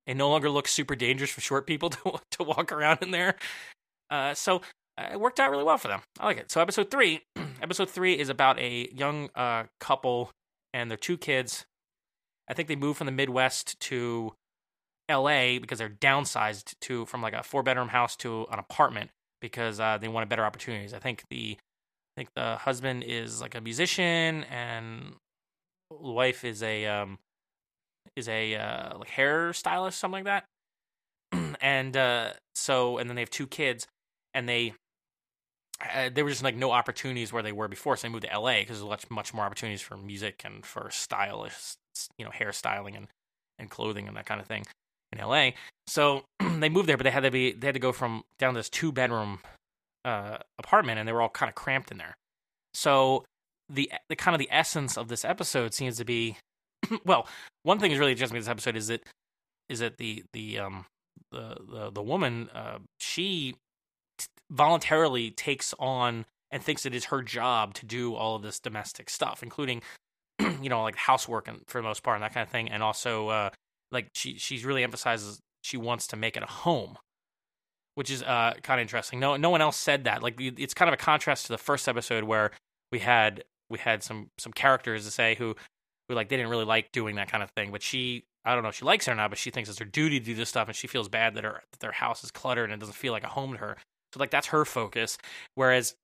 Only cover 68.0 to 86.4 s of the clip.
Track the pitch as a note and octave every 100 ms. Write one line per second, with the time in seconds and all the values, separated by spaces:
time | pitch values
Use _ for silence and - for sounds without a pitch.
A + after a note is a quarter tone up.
68 | A#2+ G#2+ A2 A2 G#2 - B2 G#2+ - -
69 | - - C3+ - A#2+ - C3+ A#2+ - -
70 | _ _ _ - G#3 D3 C3+ A#2 A2 G2+
71 | - C3 - A2+ - A2+ - B2 A2 G#2
72 | B2+ G#2+ G#2+ B2 A2 A#2+ A2+ G#2+ A2 -
73 | B2 A2 G#2+ A2 G2+ - _ _ _ B2
74 | G2+ - C3 C3 - C3 B2+ C3+ B2 B2
75 | B2 A2+ G#2 G#2 _ _ - B2 A#2 A#2
76 | - G#2+ A2 A2+ G#2+ - F3 C#3+ - -
77 | _ _ _ _ _ _ _ _ _ C#3+
78 | C3+ C3 A#2+ A#2+ A#2 - - B2 A2 A#2+
79 | - B2 C#3 C#3+ E3+ E3 D3+ - - C#3+
80 | B2 G#2+ A#2+ A#2 C3 A#2 C3 - E3+ C#3
81 | - D3+ - C3+ - A2+ - C#3+ - A#2+
82 | - A2+ G#2+ A2 G#2+ - _ _ _ A#2+
83 | A2+ A#2+ G#2+ G2+ - _ _ A2+ A#2 G#2+
84 | - A2 G#2 - A#2 - C#3 C3 A#2+ A2
85 | G#2 - A2+ A2 A2+ G#2 - _ _ _
86 | - A#2+ G#2 C3+